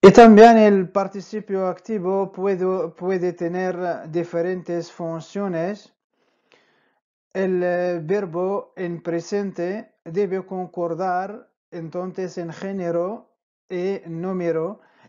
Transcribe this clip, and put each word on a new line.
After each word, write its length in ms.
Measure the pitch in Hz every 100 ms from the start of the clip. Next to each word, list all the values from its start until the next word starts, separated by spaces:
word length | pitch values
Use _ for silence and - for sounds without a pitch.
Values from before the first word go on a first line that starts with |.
Y 100 | 196
también 460 | 190 233 208 226 226
el 320 | 214 202 185
participio 760 | 202 190 196 180 214 208 190 185
activo 640 | 170 - 214 175 196 196
puede, 580 | 190 190 190 185 190 170
puede 440 | 170 180 190 180
tener 760 | 175 170 180 185 175 180 156 131
diferentes 840 | 160 170 170 175 185 180 175 165
funciones. 1000 | - 170 165 156 202 202 170 170 208 - _ _ _ _ _ _ _ _ _ _ _ _ _ _
El, 300 | 190 190 185
eh, 360 | 180 175 180 175
verbo 680 | 156 202 196 160 185 202 - -
en 260 | 180 170
presente 920 | 170 170 165 202 202 180 175 208 226 _
debe 420 | - 170 202 185 185
concordar 1040 | 190 180 - 170 165 185 180 190 214 - _ _
entonces 680 | 180 165 175 185 185 180 180
en 140 | 170
género 760 | 160 196 196 175 170 175 233 - _ _ _ _
y 320 | 185 185 196 170
número 760 | 165 180 185 170 160 165 214 _ _